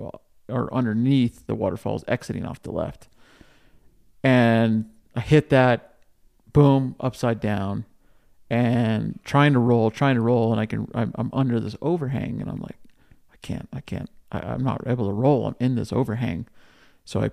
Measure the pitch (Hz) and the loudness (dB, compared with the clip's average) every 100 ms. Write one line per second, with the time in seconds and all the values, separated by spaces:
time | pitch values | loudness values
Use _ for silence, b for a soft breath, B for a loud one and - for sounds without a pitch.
0 | 110 - _ _ - 123 - 131 120 110 | -14 -16 _ _ -8 -6 -4 -2 0 0
1 | 127 139 117 - - 110 101 92 107 107 | 2 2 2 -2 -8 -4 -2 -4 -4 -6
2 | - - - - - - - 85 82 - | -4 -6 -4 -8 -8 -10 -8 -6 -6 -10
3 | - b b b b b b b b b | -20 b b b b b b b b b
4 | _ _ 135 127 117 113 113 110 107 - | _ _ 2 4 4 4 2 0 -2 -12
5 | _ 127 - 151 - 135 127 117 - _ | _ -10 2 4 6 4 4 2 -4 _
6 | _ _ _ _ _ 147 143 135 131 - | _ _ _ _ _ 4 6 6 0 -4
7 | 127 - 123 113 107 101 98 104 - _ | -6 -2 -2 -2 -2 -2 -4 -6 -8 _
8 | _ _ _ _ - 117 120 120 110 107 | _ _ _ _ -4 0 2 2 2 0
9 | 107 - - 143 147 127 120 120 113 - | -4 -8 0 4 6 6 4 4 2 2
10 | 139 123 113 123 113 110 107 110 107 117 | 2 2 2 2 2 0 -2 -4 -6 -4
11 | 110 - 123 131 135 117 104 - 151 175 | -4 -4 -4 -2 0 0 -4 -4 -4 -2
12 | 131 139 - - - - - - - _ | -2 -4 -4 -6 -8 -8 -12 -14 -20 _
13 | _ - _ _ - - - - - 95 | _ -20 _ _ -10 -10 -10 -14 -10 -10
14 | - - - - 92 117 131 107 - 123 | -10 -16 -12 -10 -8 -4 -4 -4 -4 -4
15 | 101 101 131 135 104 - 127 120 110 120 | -2 0 2 2 0 -2 -2 -2 -2 -2
16 | 131 110 113 85 - b b b b b | -2 -4 -4 -6 -10 b b b b b
17 | - 98 107 | -8 -4 -4